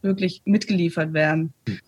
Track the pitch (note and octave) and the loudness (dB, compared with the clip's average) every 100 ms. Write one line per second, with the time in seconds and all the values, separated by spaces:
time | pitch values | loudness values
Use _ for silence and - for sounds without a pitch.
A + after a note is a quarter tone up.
0 | G3 G3 F#3 - - G#3 - F#3+ E3+ E3 | -2 0 -2 -4 0 0 2 0 0 0
1 | D#3 D#3 D3+ D#3+ D#3+ - - F#3 | -2 0 2 2 -2 -6 -8 -8